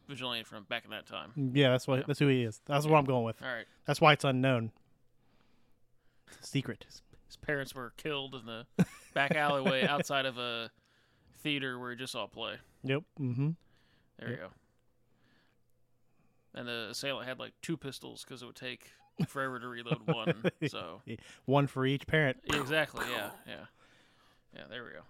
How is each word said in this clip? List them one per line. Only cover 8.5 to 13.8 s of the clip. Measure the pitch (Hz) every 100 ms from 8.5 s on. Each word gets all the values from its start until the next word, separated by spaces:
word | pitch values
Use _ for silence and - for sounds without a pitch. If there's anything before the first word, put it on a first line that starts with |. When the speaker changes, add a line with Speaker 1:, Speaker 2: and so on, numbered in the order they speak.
| 113 120 -
Speaker 2:
<laughs> | - - -
Speaker 1:
back | - 139 156
alleyway | 147 143 131 131 127
outside | 143 135 139 131
of | 123
a | 123 117 113 - _ _ _ _ _ -
theater | 151 143 131 123
where | 123
he | 120
just | 127
saw | 123
a | 101
play. | 110 110 104 - _
Speaker 2:
Yep. | 127 139 - -
Mm-hmm. | 131 120 143 165 _ _